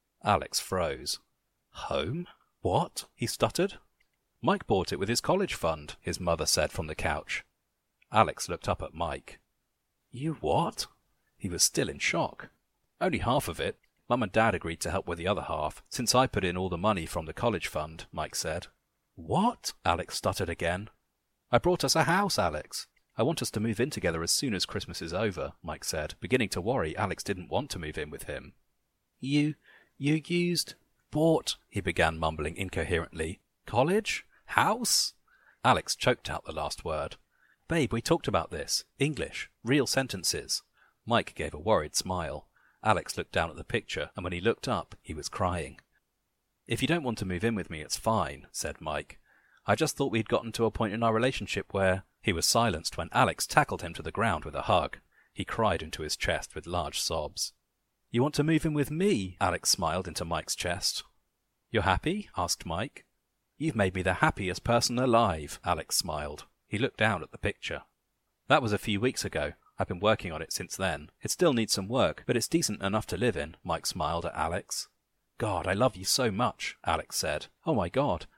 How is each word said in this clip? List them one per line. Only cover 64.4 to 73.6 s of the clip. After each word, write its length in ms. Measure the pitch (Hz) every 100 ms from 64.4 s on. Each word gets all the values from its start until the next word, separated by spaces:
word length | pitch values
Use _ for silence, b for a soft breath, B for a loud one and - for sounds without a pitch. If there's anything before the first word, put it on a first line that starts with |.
| 92 95
person 360 | - 117 - 120
alive," 600 | 131 113 107 78 71 - 90
Alex 320 | 80 - -
smiled. 480 | 85 76 73 76 - _ _
He 100 | 104
looked 200 | 123 -
down 260 | 110 92
at 80 | 73
the 60 | -
picture. 460 | 101 - - 76 - _ _ _ _ _ -
"That 140 | 147
was 120 | 117
a 40 | 101
few 240 | - 101
weeks 240 | 127 - 101
ago. 280 | - 73 - _ -
I've 80 | -
been 120 | 87
working 320 | 104 107 92
on 100 | 78
it 120 | 80
since 220 | - 90 -
then. 320 | 95 76 76 _
It 100 | -
still 200 | - 175
needs 220 | 120 107
some 140 | - 95
work, 360 | 127 87 - -
but 100 | 120
it's 100 | -
decent 360 | 170 - 104
enough 240 | 95 107 -
to 100 | 90
live 180 | 120 80
in," 220 | 76 -